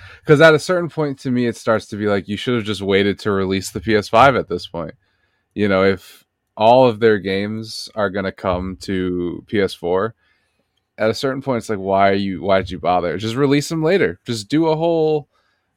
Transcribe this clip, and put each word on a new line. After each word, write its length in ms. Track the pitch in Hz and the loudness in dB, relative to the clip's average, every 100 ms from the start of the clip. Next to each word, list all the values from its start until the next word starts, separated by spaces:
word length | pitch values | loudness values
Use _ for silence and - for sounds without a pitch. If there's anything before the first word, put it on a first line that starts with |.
| - - - | -20 -4 2
'Cause 160 | 143 | 6
at 140 | 160 151 | 6 6
a 40 | |
certain 300 | - 180 170 | 2 -2 -2
point, 300 | - 147 135 | -4 -6 -4
to 100 | 139 | -4
me, 140 | 123 120 | 0 -2
it 100 | 110 | -2
starts 300 | - 110 - | 0 -2 -2
to 80 | 104 | -4
be 100 | 104 | -2
like, 200 | 101 95 | -2 -2
you 100 | 101 | -6
should 180 | - 123 | -2 -2
have 80 | |
just 180 | 107 95 | -4 -4
waited 380 | 98 98 101 95 | 0 2 2 -2
to 120 | 107 | -2
release 380 | 98 95 95 - | -2 -2 -4 -6
the 120 | 107 | -8
P 140 | 113 107 | -2 -2
S 120 | - | 2
five 260 | 113 139 113 | 4 6 4
at 120 | 82 | -2
this 180 | 87 - | -6 -8
point. 300 | 85 78 - _ _ _ _ _ | -10 -10 -14 _ _ _ _ _
You 140 | 98 104 | -4 0
know, 160 | 95 | 2
if 420 | 95 95 - - _ _ _ - | 2 0 -6 -20 _ _ _ 0
all 300 | 110 127 127 | 4 6 4
of 120 | 107 | 4
their 200 | 113 107 | 2 2
games 680 | 95 95 104 110 113 - - 110 | -2 -4 -4 -8 -12 -14 -10 -4
are 140 | 101 | -4
gonna 220 | 98 95 | -2 -6
come 460 | - 98 90 92 92 | -4 -4 -2 -4 -8
to 640 | - 95 92 90 87 78 - | -6 -4 -2 -4 -4 -8 -6
P 140 | 110 | -2
S 120 | 95 - | -2 -2
four, 400 | 85 92 110 - _ _ _ _ _ _ _ - | -2 -2 -2 -8 _ _ _ _ _ _ _ -4
at 120 | 107 | -2
a 40 | |
certain 280 | 110 139 131 | -2 -4 -4
point, 160 | 139 120 | -4 -4
it's 100 | 101 | -4
like, 100 | 104 | -4
why 300 | 95 98 98 | 0 2 4
are 40 | |
you, 280 | 98 98 87 | 2 -2 -4
why 180 | 87 95 | 0 0
did 120 | 92 | 0
you 80 | 90 | -4
bother? 380 | 85 90 85 82 | 0 0 0 -4
Just 180 | 110 120 | -4 -2
release 340 | 143 143 143 | 0 0 -2
them 140 | 165 | -2
later. 360 | 156 190 139 110 - | 0 2 0 -4 -8
Just 240 | 117 101 | -8 -2
do 180 | 151 165 | 0 0
a 80 | 156 | 0
whole 540 | 170 165 156 151 - _ _ _ _ | 0 0 0 -2 -6 _ _ _ _